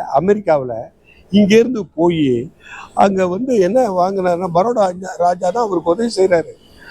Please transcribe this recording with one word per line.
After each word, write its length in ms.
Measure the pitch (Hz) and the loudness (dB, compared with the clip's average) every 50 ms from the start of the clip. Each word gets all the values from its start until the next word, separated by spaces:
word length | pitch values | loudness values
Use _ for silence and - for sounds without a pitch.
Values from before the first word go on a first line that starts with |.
| 175 175 - | -2 -2 -2
அமெரிக்காவுல 600 | - 160 190 202 202 - 175 160 143 131 127 117 110 123 - _ _ _ _ _ _ _ _ | 0 2 2 0 0 0 0 0 0 -2 -4 -8 -10 -12 -14 _ _ _ _ _ _ _ _
இங்கேருந்து 500 | - 202 208 190 208 226 233 233 254 220 190 - _ | 2 2 4 4 6 4 4 4 0 -6 -6 -8 _
போய் 560 | - 165 175 170 160 151 135 123 117 123 170 - _ - - - - - - - | -2 0 0 2 2 0 0 0 -2 -4 -6 -12 _ -20 -20 -20 -20 -20 -6 0
அங்க 340 | - - 196 196 190 185 180 | 2 2 2 2 2 0 0
வந்து 300 | 175 196 254 269 254 220 | -2 -2 -2 0 2 2
என்ன 320 | 185 175 208 262 254 220 | 2 2 2 2 0 0
வாங்கினாருன்னா, 580 | 190 180 175 185 202 196 185 180 175 165 190 180 165 | 0 0 0 0 0 -2 -2 0 -2 -2 -2 -2 0
பரோடா 160 | 170 196 233 | 0 0 0
ராஜா, 440 | 240 247 202 185 180 185 190 185 190 | 0 0 0 -2 -2 -6 -10 -10 -4
ராஜா 340 | - 170 175 180 175 190 180 | -2 0 0 0 0 -2 -2
தான் 160 | 180 233 240 | -2 0 -2
அவருக்கு 240 | 208 190 170 156 170 | -2 -2 -2 0 0
உதவி 200 | 170 202 233 240 220 | 0 0 0 -2 0
செய்றாரு. 360 | - 190 190 180 165 156 - - - _ _ - - - - | 0 2 2 2 2 0 -2 -8 -20 _ _ -20 -20 -20 -20